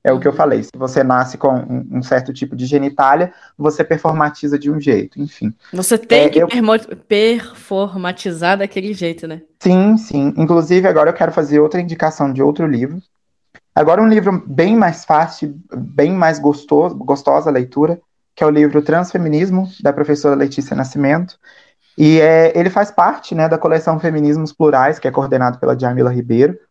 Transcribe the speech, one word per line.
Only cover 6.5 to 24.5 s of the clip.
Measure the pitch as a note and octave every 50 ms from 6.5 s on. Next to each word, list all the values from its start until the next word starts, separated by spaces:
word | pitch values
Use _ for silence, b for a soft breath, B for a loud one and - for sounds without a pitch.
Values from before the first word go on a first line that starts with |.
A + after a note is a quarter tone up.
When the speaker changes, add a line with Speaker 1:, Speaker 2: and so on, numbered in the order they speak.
| A#3+ B3 A3 G#3+ A3 A3 A3 - - - _
Speaker 2:
performatizar | _ G#3+ G#3 G#3+ A3+ A#3 A#3 - - - - - - G3 F#3+ G3 G3 F3+ F#3+ F3 F3+ F3+ - - G3 E3+ D#3+ E3+ F3 G3
daquele | G3 G3 G3 - G3 F#3 G#3 G#3+
jeito, | F#3 F3+ E3+ E3 E3+ -
né? | D#3+ D#3+ D#3+ - _ _ _
Speaker 1:
Sim, | - F#3 F#3 F#3 F#3+ G#3 A3
sim. | A3 A3 - - C#3+ C#3 C#3+ -
Inclusive, | - D#3+ D3+ E3+ E3+ E3 D#3 F3+ F#3 F#3
agora | F#3+ E3 D#3 D3+ D#3+
eu | E3+
quero | - E3 E3 D#3+
fazer | E3+ D#3 C#3+ D3 D3
outra | D3+ D3+ D3+ F3+
indicação | F3 E3+ E3 - - D#3 D#3 - D3 C#3
de | C3 C3
outro | C3+ D3 D3 D3+ E3
livro. | D#3 C3+ A2+ B2 C#3 D#3+ F#3 _ _ _ _ _ _ _ _ _ _ _ - _ _ _
Agora | - D3+ D#3 E3+ G3
um | A3
livro | A3 A3 G#3+ F3+ G3+ F#3+ F3 -
bem | - C#3 C3+ E3 G3 A3
mais | A#3 G3+ E3+ E3 - -
fácil, | - D#3+ D3+ E3 D#3+ - - D3+ D3 C#3+ D3+ - _
bem | - B2+ - - - - C#3+ E3 F#3+
mais | F#3 E3 D#3+ D#3+ D3
gostoso, | C#3+ D3 C#3+ C#3+ - - D3+ D3 E3 F3+ -
gostosa | - C3 C3 C#3 C#3 - C#3+ C#3 E3 D#3+ D#3+
a | C#3
leitura, | B2+ B2+ B2+ - C#3 D3+ E3 E3+ F3 _ _ _ _ _ _ _
que | - E3+
é |
o | D3+
livro | D3 D3 D3+ D3 C#3+ D3+
Transfeminismo, | D3 - D#3+ E3+ F3+ F3+ - F3+ F3 D#3 D3+ D3+ F3+ G3 F#3 F#3 F#3+ F#3 - -
da | - C#3+
professora | C#3+ - D3 D3+ D3 D3 - D3 C#3
Letícia | C#3 C#3+ C#3 C#3 - C3+ - -
Nascimento. | C3 C3 C3 - C#3+ C#3 C#3 D3 E3 F3+ F3+ - _ b b b b b b b b b b b
E, | - D3+ D3+ D#3+ D#3+
é, | D3+ D#3+ D#3+ D#3+ E3 E3 D#3+
ele | E3+ E3+ F#3
faz | F#3 G3+ G#3 G#3
parte, | - - F3 G3 D4 - - - F3+
né, | E3 D#3 D#3+
da | E3
coleção | D#3+ - E3 D#3+ D#3+ D#3+ E3+ D#3+ D#3
Feminismos | E3 E3 D#3 D3+ D3 D3 D3 D#3+ D#3 D#3